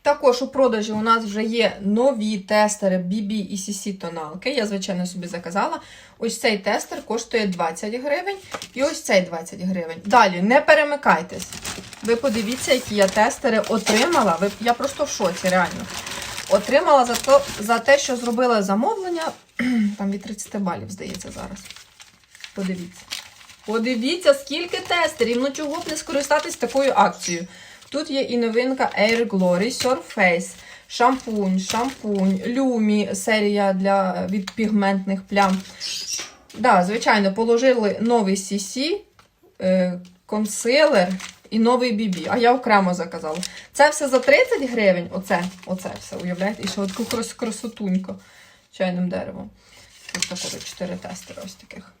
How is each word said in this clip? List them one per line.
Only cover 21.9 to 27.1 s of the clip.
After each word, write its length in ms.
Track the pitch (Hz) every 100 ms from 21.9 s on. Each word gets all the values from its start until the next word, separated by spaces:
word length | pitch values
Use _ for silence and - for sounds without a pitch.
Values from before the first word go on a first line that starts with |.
| _ - _ _ - -
Подивіться. 460 | - 190 180 175 - - - - - - -
Подивіться, 680 | - 226 226 240 254 359 320
скільки 440 | 277 - 302 349 370
тестерів! 640 | 370 349 320 - 226 240
Ну, 100 | 269
чого 280 | 269 302 320
б 40 | -
не 80 | 302
скористатись 580 | - 277 277 302 339
такою 380 | - 240 269 277
акцією? 520 | 202 196